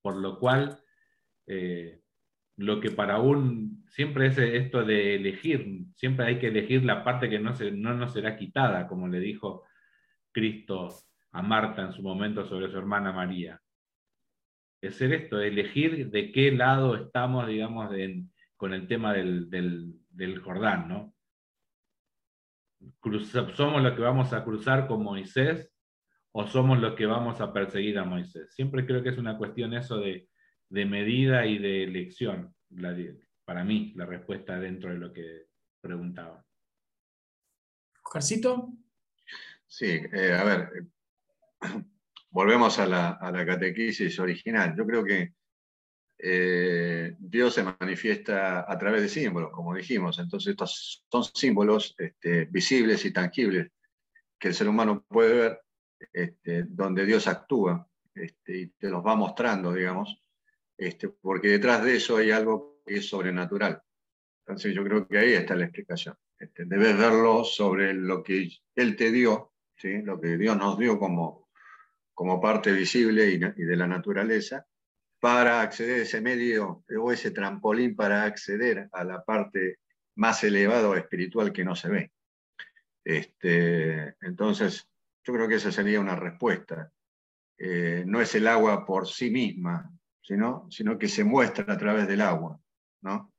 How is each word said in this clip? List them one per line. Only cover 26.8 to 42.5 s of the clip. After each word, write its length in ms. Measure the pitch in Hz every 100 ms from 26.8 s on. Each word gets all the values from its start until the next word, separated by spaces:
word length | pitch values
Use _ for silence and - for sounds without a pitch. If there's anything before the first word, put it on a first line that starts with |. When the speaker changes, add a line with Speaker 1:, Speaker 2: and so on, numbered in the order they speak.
| 113 110
Speaker 1:
que 100 | 107
vamos 360 | 117 117 110
a 120 | 104
perseguir 440 | 101 98 101 104 101
a 80 | 90
Moisés? 480 | 90 90 82 78
Siempre 320 | - 135 135 127
creo 180 | 127
que 60 | 123
es 100 | 123
una 180 | 113 107
cuestión 360 | 104 - 113
eso 240 | 120 127 110
de, 300 | 101 92 _ _ _ _ _
de 140 | 95 98
medida 600 | 101 104 123 135 127 110
y 120 | 104
de 260 | 101 95
elección, 720 | 95 92 87 - 117 92 87 _ _
la 240 | 90 90
de, 260 | 90 82 69 _ _
para 220 | - 87 95
mí, 260 | 107 107 92
la 80 | 87
respuesta 520 | 87 - 95 - 90
dentro 320 | 92 92 92
de 80 | 87
lo 140 | 87
que 360 | 87 82 82 _ _ _ _
preguntaba. 640 | 87 87 87 87 85 82 _ _ _ _ _ _ _ _ _ _ _ _ _ _ _ _
Speaker 2:
¿Oscarcito? 680 | - 160 143 226 247 254 - - _ _ _ _ - - - - _
Speaker 3:
Sí, 320 | - 107 82 -
eh, 180 | 101 95
a 120 | 87 101
ver, 240 | 92 87 90 - _ _ _ _ _ _ _
eh, 60 | -
<clears throat> 640 | 214 - _ _ - _
volvemos 500 | 90 98